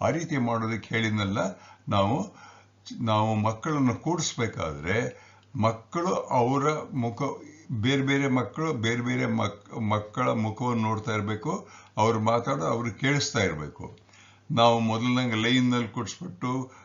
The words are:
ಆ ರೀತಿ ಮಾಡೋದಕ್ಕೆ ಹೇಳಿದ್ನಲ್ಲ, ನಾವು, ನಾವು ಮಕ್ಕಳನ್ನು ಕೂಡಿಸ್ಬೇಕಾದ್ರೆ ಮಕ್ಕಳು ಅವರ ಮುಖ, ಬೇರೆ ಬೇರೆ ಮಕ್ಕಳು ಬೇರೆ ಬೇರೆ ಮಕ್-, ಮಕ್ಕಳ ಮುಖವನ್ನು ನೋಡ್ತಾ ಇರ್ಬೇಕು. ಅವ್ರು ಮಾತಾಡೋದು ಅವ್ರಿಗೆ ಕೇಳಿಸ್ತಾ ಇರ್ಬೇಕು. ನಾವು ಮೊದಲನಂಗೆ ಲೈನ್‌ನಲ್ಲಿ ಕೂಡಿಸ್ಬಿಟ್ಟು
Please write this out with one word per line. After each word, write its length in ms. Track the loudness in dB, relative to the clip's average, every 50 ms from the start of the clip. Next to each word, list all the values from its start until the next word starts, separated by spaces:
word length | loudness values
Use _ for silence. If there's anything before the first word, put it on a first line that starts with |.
ಆ 80 | 0 0
ರೀತಿ 260 | 0 0 -2 -2 -2
ಮಾಡೋದಕ್ಕೆ 580 | 0 0 0 0 0 0 -2 -2 -4 -4 -4 -2
ಹೇಳಿದ್ನಲ್ಲ, 440 | 0 0 2 2 0 0 0 0 0 -2 -2 -4 -8 -14 -20 -20 -14 _ 0
ನಾವು, 460 | 2 2 2 2 2 0 -2 -6 -10 -16 -20 -20 -20 -20 -20 _ _ _ _ -14 -8 -4
ನಾವು 340 | 0 2 2 4 2 2 2
ಮಕ್ಕಳನ್ನು 600 | 2 0 0 -2 -2 -2 -2 0 2 2 2 2
ಕೂಡಿಸ್ಬೇಕಾದ್ರೆ 1300 | 0 -2 -2 0 0 -2 -2 -2 -2 -4 -4 -2 -4 -6 -6 -6 -4 -4 -2 0 0 0 -2 -6 -10 -18 -20 -20 -20 _ _ -2
ಮಕ್ಕಳು 580 | 0 0 0 0 -2 -8 -6 -4 -2 0 0 0
ಅವರ 580 | -2 -2 0 2 2 4 4 2 2 2 2 0 0 -4 -6
ಮುಖ, 300 | -4 -2 -2 -2 -2 -4 -4 -4 -6 -8 -12 -18 -20 -20 -10 -8
ಬೇರೆ 300 | -4 0 2 2 2 2
ಬೇರೆ 260 | 2 2 2 2 2 2
ಮಕ್ಕಳು 440 | 2 0 0 -2 -4 -4 -2 -2
ಬೇರೆ 300 | -2 0 0 0 0 0
ಬೇರೆ 240 | 0 -2 0 0 0
ಮಕ್-, 640 | 0 0 0 -2 -2 -4 -8 -14 -12 -8 -4 -2 0
ಮಕ್ಕಳ 400 | 0 0 -2 -4 -4 -2 0 0
ಮುಖವನ್ನು 540 | 2 0 0 -2 -2 -2 -2 0 0 0
ನೋಡ್ತಾ 300 | 0 0 0 -2 -2 -2
ಇರ್ಬೇಕು. 560 | -2 -2 -2 -2 -4 -4 -4 -4 -4 -6 -8 -12 -20 -20 -20 -8 _
ಅವ್ರು 240 | 2 2 2 2 2
ಮಾತಾಡೋದು 460 | 2 2 2 2 2 0 -2 0 0
ಅವ್ರಿಗೆ 320 | 0 0 0 -2 -4 -4 0
ಕೇಳಿಸ್ತಾ 400 | 2 2 2 2 0 0 0 0
ಇರ್ಬೇಕು. 600 | 0 0 0 -4 -6 -10 -10 -12 -16 -16 -16 -20 -20 -20 -20 -20 -20 -20 -20 -20 _ -2
ನಾವು 300 | 2 6 6 6 6 4
ಮೊದಲನಂಗೆ 640 | 2 2 0 0 0 0 0 0 0 0 0 0
ಲೈನ್‌ನಲ್ಲಿ 460 | 2 4 4 4 4 4 2 2 0 -2
ಕೂಡಿಸ್ಬಿಟ್ಟು 840 | -4 -6 -6 -6 -8 -10 -12 -12 -8 -6 -4 -2 -2 -2 -4 -6 -12 -20 -20